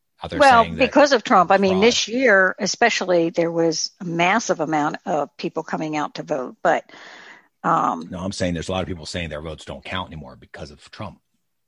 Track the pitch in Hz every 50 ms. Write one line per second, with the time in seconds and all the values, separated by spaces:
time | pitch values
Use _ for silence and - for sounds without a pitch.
0 | _ _ _ _ - - - - 285 269 247 233 220 175 226 - 262 - - 302
1 | 294 285 277 220 - - 240 185 175 170 190 190 202 190 185 190 214 240 233 -
2 | - 202 226 254 269 233 196 190 190 185 - - 208 180 - - 240 220 - -
3 | 190 185 180 170 165 170 170 175 170 170 165 165 165 165 160 - - - _ -
4 | 190 170 170 170 175 180 208 240 - - 170 170 156 165 160 151 147 156 - -
5 | - 196 175 147 147 - _ - - 165 - 160 156 - - 165 160 156 151 151
6 | 147 - - - 156 165 151 135 123 - 226 _ - 180 147 120 - _ - -
7 | - - - - - - - - _ _ _ _ - 170 165 160 139 135 110 82
8 | 85 90 90 87 90 98 98 - 95 90 85 80 78 - 92 92 87 90 92 82
9 | 76 - - 90 85 78 76 73 80 82 76 71 - - 73 67 - - 92 92
10 | 90 - 82 76 71 65 65 - - - - - 80 73 71 - - - - -
11 | 110 90 - _ _ _ _ _ _ _ _ _ _